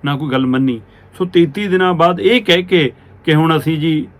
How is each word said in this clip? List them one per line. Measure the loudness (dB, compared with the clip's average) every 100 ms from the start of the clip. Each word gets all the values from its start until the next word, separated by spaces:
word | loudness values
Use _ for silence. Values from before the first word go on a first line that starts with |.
| -4
ਨਾ | -4
ਕੋਈ | -4
ਗੱਲ | -2 0
ਮੰਨੀ। | 0 -2 -4 -12 -20 -20 -8
ਸੋ | -2
ਤੇਤੀ | 0 0 -2 -4
ਦਿਨਾਂ | 0 0
ਬਾਅਦ | 2 2 2
ਇਹ | 0 0
ਕਹਿ | 2 0
ਕੇ | 2 0 0 -6 -20 -10 0
ਕਿ | 2
ਹੁਣ | 2 0
ਅਸੀਂ | -2 -2
ਜੀ | -2 -2 -6 -14